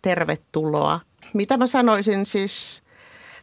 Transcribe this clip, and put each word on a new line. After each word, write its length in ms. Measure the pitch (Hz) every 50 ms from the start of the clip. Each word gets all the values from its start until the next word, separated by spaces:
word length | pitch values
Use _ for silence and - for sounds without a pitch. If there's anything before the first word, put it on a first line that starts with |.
| -
tervetuloa. 1000 | 185 180 175 165 160 160 156 _ _ - 156 156 156 151 147 147 147 156 170 - _ _ _ - - -
Mitä 240 | 208 202 - 269
mä 100 | 247 254
sanoisin 600 | 247 - 262 247 233 214 196 196 220 202 196 202
siis, 560 | - - 202 196 196 - - - - - - _ _ _ - - - - - - - - -